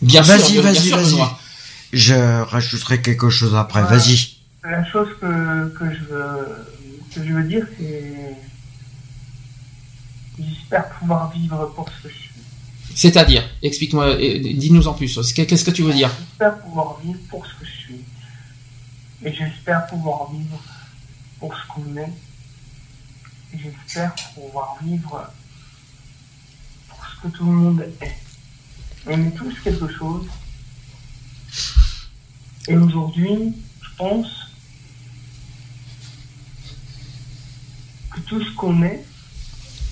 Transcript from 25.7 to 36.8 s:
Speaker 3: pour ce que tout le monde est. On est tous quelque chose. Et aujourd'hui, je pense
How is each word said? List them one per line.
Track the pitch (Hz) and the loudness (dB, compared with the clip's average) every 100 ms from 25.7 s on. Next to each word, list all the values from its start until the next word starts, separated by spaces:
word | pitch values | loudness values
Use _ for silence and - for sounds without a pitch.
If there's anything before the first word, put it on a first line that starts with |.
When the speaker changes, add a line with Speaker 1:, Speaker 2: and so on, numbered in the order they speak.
| - - - - - - - - - - - - | -20 -20 -20 -20 -20 -20 -20 -20 -20 -20 -20 -20
Speaker 3:
pour | - - | -20 -20
ce | - 175 | -12 -10
que | 175 | -2
tout | 175 | 2
le | |
monde | 175 170 165 - - | 4 4 2 -2 -8
est. | - - - - - - - - - - 139 | -10 -10 -14 -20 -20 -20 -20 -18 -16 -14 -4
On | 160 | -2
est | 165 | -2
tous | - 247 - | -4 -10 -6
quelque | 196 165 160 - | -4 -2 -4 -8
chose. | 160 175 185 - - - - - - - - - - - - - - - - - - - - - - - - | -8 -8 -10 -14 -14 -16 -18 -20 -20 -20 -20 -20 -20 -20 -14 -10 2 6 6 2 -16 -20 -20 -20 -20 -12 0
Et | 170 | 4
aujourd'hui, | 170 160 156 170 190 214 226 - - - | 4 2 -4 -2 0 0 -2 -6 -14 -18
je | - - | -18 -8
pense | 185 220 233 - - - - - - - - - - - - - - - - - - - - - - - - - | -2 -2 -4 -10 -18 -20 -20 -20 -20 -20 -20 -20 -20 -20 -20 -20 -20 -20 -20 -20 -20 -20 -20 -20 -20 -20 -18 -18